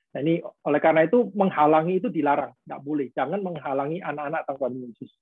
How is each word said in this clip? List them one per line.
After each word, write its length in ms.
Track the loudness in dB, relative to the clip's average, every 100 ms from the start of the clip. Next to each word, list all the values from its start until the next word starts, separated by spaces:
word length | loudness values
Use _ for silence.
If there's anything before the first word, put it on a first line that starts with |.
| _ -4
Nah, 40 |
ini 160 | -2 -2
oleh 400 | -4 -8 0 2
karena 240 | 4 4
itu 240 | 6 4 2 2
menghalangi 640 | 0 4 4 6 4 -2
itu 80 | -2
dilarang, 480 | -2 0 0 -2 -8
nggak 180 | -14 -12
boleh. 300 | -6 -4 -4
Jangan 320 | -4 -4 -4
menghalangi 560 | -6 -8 -4 -4 -4 -6
anak-anak 420 | -6 -8 -6 -6 -6
tentang 100 | -6
Tuhan 160 | -6 -6 -12
Yesus. 240 | -16 -20 _